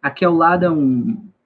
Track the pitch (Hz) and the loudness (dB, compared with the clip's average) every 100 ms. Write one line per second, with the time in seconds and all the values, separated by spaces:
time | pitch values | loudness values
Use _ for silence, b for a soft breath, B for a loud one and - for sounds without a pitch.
0 | 143 - 180 165 165 143 175 156 139 127 | -8 -2 0 2 2 2 0 0 0 0
1 | 113 113 - _ | -2 -6 -10 _